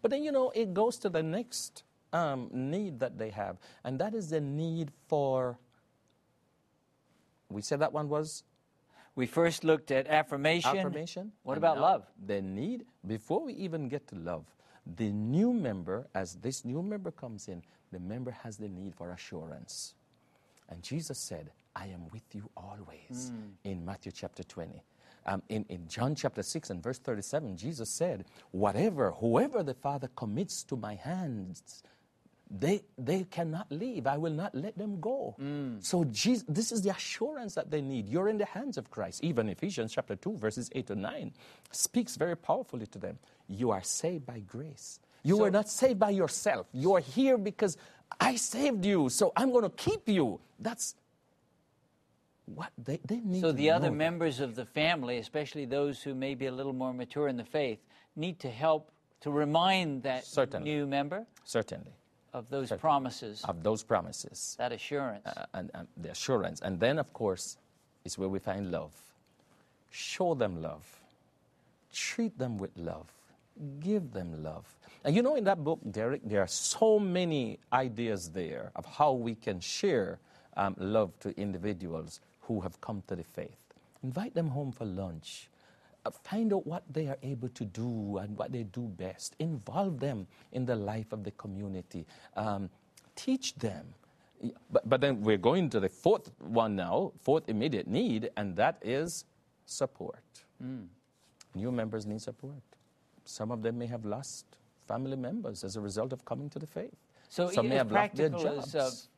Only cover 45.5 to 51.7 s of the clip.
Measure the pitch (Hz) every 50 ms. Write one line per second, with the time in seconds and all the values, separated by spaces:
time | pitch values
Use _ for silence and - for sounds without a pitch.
45.5 | 185 208 208 214 - - 247 262 247 190 214 208 202 190 185 147 - - - 208
46.5 | 160 104 - - - 127 135 180 196 180 143 127 131 233 269 269 262 233 196 208
47.5 | - - 214 196 156 - - - - - _ _ - _ - 247 254 226 - -
48.5 | - 226 277 294 247 202 175 202 202 180 143 127 - - 208 175 - - 240 269
49.5 | 247 247 220 180 - - - - 427 415 - - 208 185 147 117 92 - - _
50.5 | _ _ - 226 240 - - - - _ _ _ _ _ _ _ _ _ _ _
51.5 | _ _ _ _